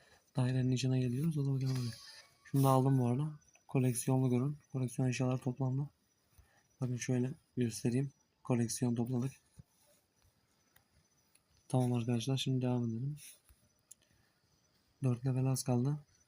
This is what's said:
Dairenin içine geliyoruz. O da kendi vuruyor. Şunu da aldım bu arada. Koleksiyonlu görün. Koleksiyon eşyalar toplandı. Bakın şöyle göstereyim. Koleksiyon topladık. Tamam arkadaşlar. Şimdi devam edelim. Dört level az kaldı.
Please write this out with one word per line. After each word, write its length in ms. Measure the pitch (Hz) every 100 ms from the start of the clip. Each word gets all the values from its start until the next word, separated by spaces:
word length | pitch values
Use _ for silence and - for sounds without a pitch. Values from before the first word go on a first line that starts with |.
| _ - _ -
Dairenin 360 | 127 127 127
içine 280 | 123 127 131
geliyoruz. 380 | 127 123 165 151
O 160 | 139
da 40 | 135
kendi 140 | 135
vuruyor. 220 | 127 120 - - - - _
Şunu 200 | - 139
da 40 | 135
aldım 300 | 131 135 135
bu 100 | 120
arada. 220 | 123 151 151 _ _ _
Koleksiyonlu 600 | 139 127 120 - 131 131
görün. 260 | 123 139 147 _
Koleksiyon 360 | 135 123 - 131
eşyalar 300 | 120 127 127
toplandı. 520 | 127 123 131 131 147 _ _ _ _ _ _ _ _ -
Bakın 160 | 123 123
şöyle 380 | - 127 127 - _ -
göstereyim. 540 | 120 - 123 123 143 - _ _
Koleksiyon 500 | - 120 117 - 123
topladık. 380 | 117 117 127 135 - _ - - _ _ _ _ _ _ _ _ _ _ _ _ _ _ _ _ _ _ _ -
Tamam 240 | 131 123
arkadaşlar. 440 | 120 117 120 123 135
Şimdi 260 | 135 131
devam 220 | 123 123
edelim. 320 | 117 113 139 147 - - _ _ _ _ _ - _ _ _ _ _ _ _ _ _ -
Dört 240 | 131 120 135
level 200 | 127 131
az 160 | 127
kaldı. 360 | - 123 135 147 - _